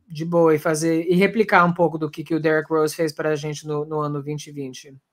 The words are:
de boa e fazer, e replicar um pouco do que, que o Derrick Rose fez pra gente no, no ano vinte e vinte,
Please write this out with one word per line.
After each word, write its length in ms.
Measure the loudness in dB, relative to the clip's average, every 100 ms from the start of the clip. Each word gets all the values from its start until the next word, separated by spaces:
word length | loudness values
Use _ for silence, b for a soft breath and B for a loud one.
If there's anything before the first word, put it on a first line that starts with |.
| _
de 160 | -10
boa 280 | -2 4 4
e 60 | 4
fazer, 480 | 2 0 0 0 2
e 60 |
replicar 500 | 4 4 2 4 4
um 80 | 4
pouco 240 | 4 0 0
do 140 | -6
que, 140 | -6
que 100 | -4
o 60 | -2
Derrick 280 | 2 0 0
Rose 280 | 0 0 0
fez 160 | -4
pra 240 | -2 -4 -4
gente 280 | -4 -8 -8
no, 160 | -6
no 160 | -6 -4
ano 200 | -4 -6
vinte 280 | -6 -10 -10
e 20 |
vinte, 420 | -12 -12 -14 -20 -20 _